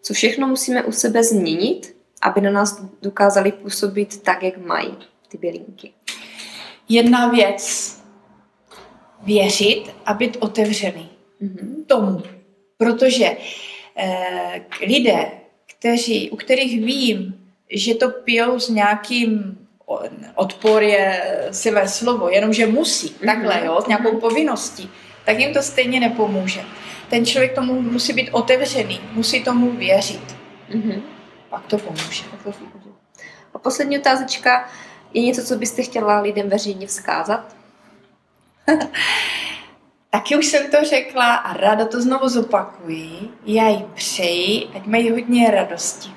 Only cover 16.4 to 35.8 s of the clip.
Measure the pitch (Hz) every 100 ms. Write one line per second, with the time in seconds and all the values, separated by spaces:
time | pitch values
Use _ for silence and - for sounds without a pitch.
16.4 | - 254 262 233 226 277 247 196 190 -
17.4 | _ _ _ 202 220 226 254 - - 233
18.4 | 240 254 - 220 202 208 - 240 233 214
19.4 | 196 185 _ _ - - - - - -
20.4 | 190 - 220 214 214 202 190 185 - -
21.4 | - 196 226 208 196 - 233 240 175 190
22.4 | 214 220 220 233 330 - - - 208 220
23.4 | 220 175 165 170 240 214 233 226 226 247
24.4 | 311 226 - - - - - - - 220
25.4 | 277 285 277 - 247 254 233 226 208 196
26.4 | 190 190 - - - - - 233 233 269
27.4 | 262 269 254 254 240 240 262 247 254 233
28.4 | 226 254 269 254 208 190 - 220 226 254
29.4 | 254 240 247 233 185 196 196 190 - -
30.4 | - - - 214 214 196 294 - - -
31.4 | - - - 208 180 160 - - - -
32.4 | 202 202 - 202 - - _ _ - -
33.4 | - - 254 262 277 277 277 269 262 -
34.4 | 247 247 247 - - - - - 240 254
35.4 | 226 233 226 -